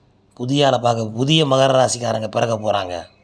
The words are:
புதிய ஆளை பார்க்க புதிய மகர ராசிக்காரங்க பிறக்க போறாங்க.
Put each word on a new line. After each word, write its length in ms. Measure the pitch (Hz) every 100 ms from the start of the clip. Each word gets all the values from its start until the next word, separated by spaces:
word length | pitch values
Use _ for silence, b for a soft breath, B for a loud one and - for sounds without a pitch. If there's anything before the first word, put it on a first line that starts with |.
| b _ _
புதிய 320 | - 123 143 139
ஆளை 120 | 123
பார்க்க 280 | 120 113 110
புதிய 400 | 110 135 160 143
மகர 260 | 131 135
ராசிக்காரங்க 560 | 131 123 123 117 117 110
பிறக்க 300 | 117 117 110
போறாங்க. 440 | 107 101 92 85 82 _